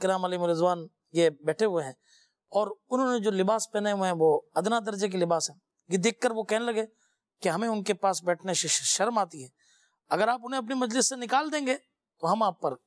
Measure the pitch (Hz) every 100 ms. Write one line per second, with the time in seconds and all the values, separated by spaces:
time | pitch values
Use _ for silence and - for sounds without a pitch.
0 | 190 185 185 180 175 165 175 175 160 _
1 | _ 165 165 143 151 165 220 175 135 -
2 | _ _ _ _ _ 202 214 427 - 254
3 | 262 247 208 190 185 220 - 208 208 202
4 | 185 170 160 147 - - 185 233 208 202
5 | 208 185 170 165 151 151 _ _ - 185
6 | 208 226 247 226 220 220 240 220 226 _
7 | _ _ _ - 185 165 226 214 196 190
8 | 196 170 175 170 190 170 160 - - -
9 | 208 226 180 160 127 _ _ _ _ _
10 | - 160 220 240 240 262 226 262 247 247
11 | 247 262 240 254 302 294 269 262 _ _
12 | _ - 165 214 214 170 151 127